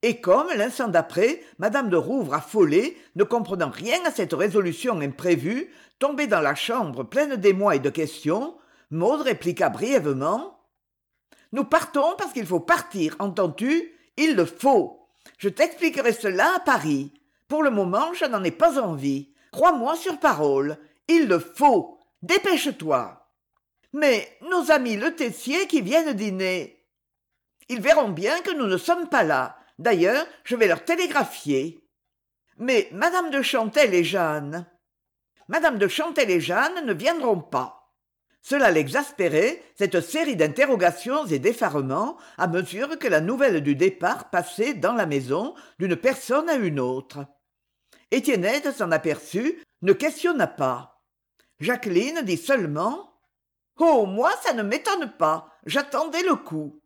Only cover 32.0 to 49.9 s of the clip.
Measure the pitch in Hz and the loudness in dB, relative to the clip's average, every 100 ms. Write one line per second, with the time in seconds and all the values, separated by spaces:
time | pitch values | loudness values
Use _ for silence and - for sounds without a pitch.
32 | _ _ _ _ _ _ 247 247 - 180 | _ _ _ _ _ _ 0 0 0 -2
33 | 311 359 339 277 247 254 220 294 262 180 | 0 0 -2 -2 -2 -2 0 2 4 4
34 | 160 190 165 151 143 165 175 _ _ _ | 0 0 -2 -2 -6 -10 -12 _ _ _
35 | _ _ _ _ - 302 254 226 190 - | _ _ _ _ -4 0 0 2 0 0
36 | 311 311 233 180 143 180 285 359 285 175 | -2 0 2 2 0 0 0 -2 -4 -2
37 | 247 339 254 190 143 127 127 - _ _ | 0 0 0 -2 -2 -4 -4 -12 _ _
38 | _ _ _ _ - 277 247 160 139 240 | _ _ _ _ -4 2 4 4 2 -2
39 | 285 - 175 151 214 339 - _ 196 185 | -4 -2 0 2 2 -2 -14 _ 0 0
40 | - 302 320 214 156 147 277 233 175 170 | -2 -2 -2 2 0 2 2 4 2 0
41 | 233 285 269 147 165 233 202 147 131 143 | -4 -4 -2 0 0 0 -2 -2 -2 -2
42 | 240 339 - - 175 170 185 190 277 320 | -4 -6 -20 -4 -2 -2 -4 -6 -6 -4
43 | 240 156 165 254 269 175 143 139 185 185 | 0 2 0 0 2 2 0 2 2 2
44 | 175 - - 180 170 - 233 233 139 240 | -4 -4 -2 -4 -4 -4 -4 0 -2 0
45 | 180 139 123 147 247 - - _ 185 170 | 0 -2 -2 -2 -4 -10 -20 _ -4 0
46 | 254 262 - 262 330 285 190 143 127 127 | 0 -2 -2 -2 0 0 0 -2 -2 -4
47 | 135 147 139 _ _ _ _ _ _ _ | -10 -16 -16 _ _ _ _ _ _ _
48 | _ 262 269 233 180 277 285 269 190 160 | _ -2 2 0 2 0 -2 -4 0 0
49 | 160 143 - 185 262 - - _ 180 | 0 -4 -4 -4 -4 -6 -12 _ 2